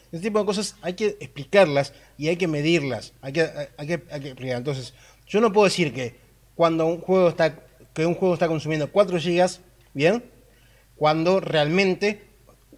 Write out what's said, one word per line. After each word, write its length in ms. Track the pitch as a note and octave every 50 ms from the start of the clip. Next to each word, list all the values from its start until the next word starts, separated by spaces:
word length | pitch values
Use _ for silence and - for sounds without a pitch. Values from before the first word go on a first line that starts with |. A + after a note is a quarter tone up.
| _ - -
Este 160 | E3 F3+ A3
tipo 100 | G#3 G#3+
de 60 | G3+
cosas 320 | G3 G3+ G#3 G#3 - - - -
hay 100 | E3+ F#3
que 240 | - A3 G#3 G3+ -
explicarlas 760 | - - - D3 C3+ - - G3+ F#3+ D#3 C#3+ C#3 C#3 - - - - - _
y 120 | - C#3+ D#3+
hay 80 | F3+
que 100 | E3+ F#3
medirlas, 680 | E3 D#3 D3 D3 D#3+ E3+ E3 C#3 C3+ A#2+ G#2 - - _ - -
hay 100 | C#3 C#3
que, 160 | E3+ D#3+ D3+ - D3 C#3+ C#3 -
hay 100 | - D3+ D3
que, 140 | F3 E3 - -
hay 120 | C#3+ D3
que 80 | C3+ C#3+
explicar. 300 | C3 B2+ B2+ C3 B2+ B2
Entonces, 360 | B2 D3+ C#3 C3 B2 - - - - - - _ _
yo 140 | - - G3+
no 120 | A#3 A3 F#3+
puedo 120 | G#3 G#3
decir 280 | F#3 - F3+ E3+ D3 A2+
que 220 | C3 B2+ A2+ - - _ _ _ _ _ _ _
cuando 320 | - E3 E3 E3 D#3+ D#3+
un 140 | E3 F3 E3+
juego 300 | - - F#3 F#3+ F3+ E3+
está, 280 | D#3+ - E3 D#3 C#3+ - - - _ _ - _ -
que 100 | - D#3+
un 100 | E3+ E3+
juego 200 | E3+ F#3+ F#3 F3
está 120 | D#3 F3+ D#3+
consumiendo 440 | D#3+ D#3 - D3+ D#3 D#3 D3 C3+ -
cuatro 260 | G3 G#3 F#3 F3+ E3+
gigas, 440 | D3 F3+ E3+ F3 F3+ F#3 - - - _ _ _ _ _ -
¿bien? 280 | C3+ C#3+ E3+ G#3 A#3+ A#3+ - _ _ _ _ _ _ _ _ _ _ _ _ _
Cuando 460 | - D3+ D3+ D#3 D#3+ D#3+ F3 F#3+ F#3+
realmente 840 | - - - D#3 D3 D3 E3 F#3+ G3 F#3+ F3+ - G3 G#3 G#3 - - _ _ _ _ _ - _ _ _ -